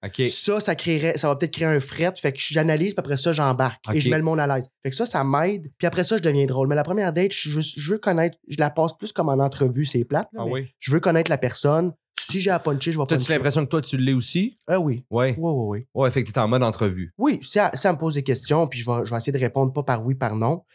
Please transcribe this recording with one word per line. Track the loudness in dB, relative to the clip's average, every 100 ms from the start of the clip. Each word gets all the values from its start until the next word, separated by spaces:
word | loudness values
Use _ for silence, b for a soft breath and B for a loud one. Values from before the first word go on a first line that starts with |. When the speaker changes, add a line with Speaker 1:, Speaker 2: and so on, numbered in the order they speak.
Speaker 1:
Ok. | -8 -2 0
Speaker 2:
Ça, | 2 0 0
ça | 0
créerait, | -2 0 0 0 0
ça | 0
va | 0
peut-être | -2
créer | 0 2
un | 2
fret. | 0 -2 -4 -2
Fait | -4
que | -4
j'analyse, | -2 0 2 2 0 -2
puis |
après | -2 -2
ça, | 0
j'embarque. | 2 2 2 0 -2 -4
Speaker 1:
Ok. | 0
Speaker 2:
Et |
je | 2
mets | 2
le |
monde | 2 0
à | 0
l'aise. | -2 -4 _
Fait | -6
que | -2
ça, | 0
ça | 0
m'aide. | 2 2 0 -2 -8 -4
Puis | -2
après | 0
ça, | 0 0
je |
deviens | 2 2 2
drôle. | 2 2
Mais |
la | 0
première | 0 0 0
date, | 0 0
je, | 0 -2
je, | -2 -4 -4
je | -4
veux | -2
connaître, | 0 2 0 -2 -8
je | -2
la | 0
passe | 0 -2 -2
plus | -6
comme | -2 0
en |
entrevue, | 2 0 0 0 0 0
c'est | -2
plate, | 0 -2 -4
là, | -6
Speaker 1:
Ah | -6
Speaker 2:
mais |
Speaker 1:
oui. | -6 -8 _
Speaker 2:
je | 0
veux | 2
connaître | 4 2 2
la | 0
personne. | -2 0 2 2 0 -4 _ -8
Si | -4 -2
j'ai | 0
à | 0
puncher, | 0 -2 -2
je | -2
vais | 0
Speaker 1:
T'as-tu | 0
Speaker 2:
puncher. | 2
Speaker 1:
l'impression | 2 2 2
que | 2
toi, | 0
tu | 0 0
l'es | 2
aussi ? | 2 2 0 0 -4 -2
Speaker 2:
Ah | 0
oui. | 0 -2 -2
Speaker 1:
Ouais. | 0 2 0
Speaker 2:
Ouais, | -2
ouais, | -2 -2
ouais. | -4 -6
Speaker 1:
Ouais, | 0 0
fait | 0
que | -2
t'es | 0
en | 2
mode | 2
entrevue. | 2 2 0 -2 -8 -2
Speaker 2:
Oui, | 0 0
si | 0 2
elle, | 2 2
si | 0
elle |
me | 0
pose | -2 -2
des |
questions, | 0 -2 2 2 2
puis | -2
je | -2
vais, | -2 -2
je |
vais | -4
essayer | -2
de | 0
répondre | 0 0 0
pas | 0
par | -2 -2
oui, | -2 -2
par | -2 0
non. | 0 -2 b